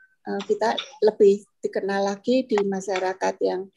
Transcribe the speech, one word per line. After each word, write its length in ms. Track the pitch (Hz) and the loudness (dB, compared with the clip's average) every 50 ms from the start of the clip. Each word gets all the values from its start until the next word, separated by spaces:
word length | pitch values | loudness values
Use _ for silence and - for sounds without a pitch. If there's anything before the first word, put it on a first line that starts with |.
| - _ _ _ _ | -20 _ _ _ _
eh, 180 | 208 202 202 202 - | -8 -8 -8 -4 -2
kita 320 | 208 - 214 226 - - - - - - - | -2 0 0 -2 -2 -4 -8 -12 -6 0 0
lebih 400 | 214 - - 214 196 202 208 - - _ _ | 0 4 6 6 6 6 4 -2 -10 _ _
dikenal 480 | - 202 - 214 190 190 196 196 202 196 | -10 -6 -4 -4 -4 -2 -2 0 0 -2
lagi 400 | 202 202 - 247 254 262 254 - | -2 -4 -2 0 0 0 0 0
di 80 | 214 202 202 | 0 0 0
masyarakat 720 | 196 196 190 190 214 190 185 185 185 190 - 185 190 190 - 190 | 0 -2 -4 -4 -4 -4 -2 -2 -4 -4 -2 -4 -4 -4 -2 -2
yang 240 | 190 185 185 196 196 _ | -2 -2 -4 -6 -10 _